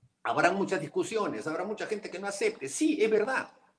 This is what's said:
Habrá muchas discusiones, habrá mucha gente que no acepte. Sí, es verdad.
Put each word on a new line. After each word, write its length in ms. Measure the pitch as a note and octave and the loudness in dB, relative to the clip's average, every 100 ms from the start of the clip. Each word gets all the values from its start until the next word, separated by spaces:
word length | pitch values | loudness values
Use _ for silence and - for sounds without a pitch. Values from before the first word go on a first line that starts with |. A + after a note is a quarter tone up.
| _ _ | _ _
Habrá 280 | A#2 B2+ E3+ | -2 4 4
muchas 300 | F#3+ F#3 F#3 | 4 0 -2
discusiones, 640 | - F#3 E3+ A3 F#3 - D#3 | -2 -2 -2 -2 -2 -4 -4
habrá 160 | E3 | -4
mucha 220 | F#3+ G#3 F3 | -4 -6 -4
gente 240 | G#3 G3+ | -6 -6
que 100 | G3 | -8
no 80 | G3+ | -6
acepte. 400 | G3 A#3 - - | -2 -2 -2 -6
Sí, 300 | - D#4 - | 0 2 4
es 80 | A3 | 4
verdad. 380 | G#3+ A3 C4 - - _ | 4 2 -2 -4 -12 _